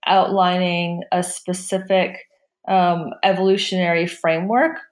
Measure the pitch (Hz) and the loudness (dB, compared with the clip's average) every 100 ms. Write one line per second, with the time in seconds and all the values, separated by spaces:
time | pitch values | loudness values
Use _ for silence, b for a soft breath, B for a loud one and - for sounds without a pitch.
0 | - 190 - 196 180 180 180 175 170 170 | 4 2 4 2 2 2 0 0 -2 -6
1 | - 180 180 - - 185 - 190 190 190 | -4 -2 -2 -8 -8 -8 -4 -6 0 0
2 | 185 - - _ _ _ - 190 180 170 | 0 -6 -20 _ _ _ 0 2 2 0
3 | 160 - 196 185 190 196 - 185 175 170 | -4 -2 0 2 2 2 0 -2 0 0
4 | 170 - 170 160 185 233 320 320 - | -2 -2 -2 0 0 0 0 -2 -16